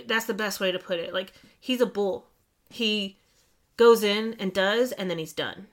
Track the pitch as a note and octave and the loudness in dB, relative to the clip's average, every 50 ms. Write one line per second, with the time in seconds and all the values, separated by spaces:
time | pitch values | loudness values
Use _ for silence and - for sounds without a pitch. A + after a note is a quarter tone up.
0 | - A#3 A3+ A3+ A3 - G#3+ G3 G#3+ G3+ G3 - G3 F#3 F3+ F3+ - - F#3 E3+ | -4 -2 -2 -2 0 -2 -4 -4 -4 -4 -4 -2 -2 -2 -2 -2 -4 -6 -6 -6
1 | E3+ F3+ F3 F#3 G3 - - - - - _ _ - - B3+ A#3+ B3 G3 - G#3 | -6 -6 -6 -8 -8 -8 -12 -20 -20 -20 _ _ -6 -2 0 0 0 0 0 -2
2 | G3+ G3 F3+ - - _ _ _ _ _ _ _ _ _ - - A#3 G#3+ G#3+ G#3+ | -2 -2 -2 -4 -8 _ _ _ _ _ _ _ _ _ -8 -4 -2 -2 -2 -2
3 | G3 F#3+ - _ _ _ _ _ _ _ _ _ _ _ _ - A#3 A#3 A#3 G#3 | -4 -6 -10 _ _ _ _ _ _ _ _ _ _ _ _ 6 8 8 8 8
4 | G#3 G#3 G3+ G#3+ A3 A3+ A3+ - G#3 F#3 F3+ G3 F#3 G3 G#3+ A#3 B3+ B3 - - | 6 2 0 0 -2 -4 -6 -4 -6 -4 0 0 2 2 2 2 0 -2 -2 -6
5 | G3 F#3 E3+ E3 D#3+ D#3 - - C#3+ G#2+ - F#3 G3 - | -6 -4 -4 -6 -6 -8 -6 -6 -6 -6 -6 -10 -16 -20